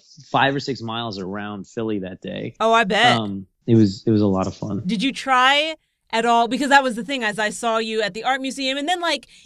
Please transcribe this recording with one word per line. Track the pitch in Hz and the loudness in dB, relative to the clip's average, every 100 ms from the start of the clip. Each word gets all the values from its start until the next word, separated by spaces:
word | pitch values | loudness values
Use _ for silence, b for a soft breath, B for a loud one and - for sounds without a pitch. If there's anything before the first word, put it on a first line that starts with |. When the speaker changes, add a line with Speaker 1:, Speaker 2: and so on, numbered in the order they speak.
| _ - - | _ -20 -4
Speaker 1:
five | 139 135 | 2 2
or | 139 | 2
six | 139 117 | -4 -6
miles | 113 113 117 95 | -6 -6 -6 -6
around | 92 101 104 104 87 | -6 -6 -8 -10 -10
Philly | - 110 107 | -6 -4 -4
that | 92 95 | -6 -10
day. | 98 98 113 - | -10 -8 -8 -2
Speaker 2:
Oh, | 226 | 2
I | 226 | 2
bet. | 208 202 233 117 | 2 2 2 2
Speaker 1:
Um, | 104 98 95 _ - | 0 -6 -10 _ 4
it | 113 | 6
was, | 104 98 - | 6 2 0
it | |
was | 107 | 2
a | 104 | 4
lot | 95 92 | 2 0
of | |
fun. | - 104 98 | -4 -6 -6
Speaker 2:
Did | 180 214 | -2 -2
you | 262 | -2
try | - 277 254 254 285 311 311 _ _ _ | -4 0 2 4 2 0 -6 _ _ _
at | 226 233 | -2 2
all? | 233 233 | 2 2
Because | 247 277 | 0 4
that | 277 | 4
was | 262 226 | 4 -2
the | |
thing, | 214 277 | -6 -4
as | 214 202 | -4 -2
I | 214 | -4
saw | 214 233 220 | -2 -2 0
you | 226 220 | -2 -2
at | 208 | -4
the | 208 | -4
art | 226 262 | -2 -2
museum | 262 262 269 277 | -2 -4 -4 -2
and | 294 | -2
then, | 359 | -2
like, | 339 285 - b | -2 -4 -6 b